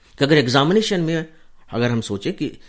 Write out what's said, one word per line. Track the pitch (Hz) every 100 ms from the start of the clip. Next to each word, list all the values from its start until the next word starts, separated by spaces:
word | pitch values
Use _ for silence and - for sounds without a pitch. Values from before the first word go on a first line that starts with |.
| _ -
कि | 139
अगर | 151
examination | 123 135 147 214 214 185
में | 160 165 160 - - - -
अगर | 117 120
हम | 117
सोचें | 110 101 156
कि | 190 143 -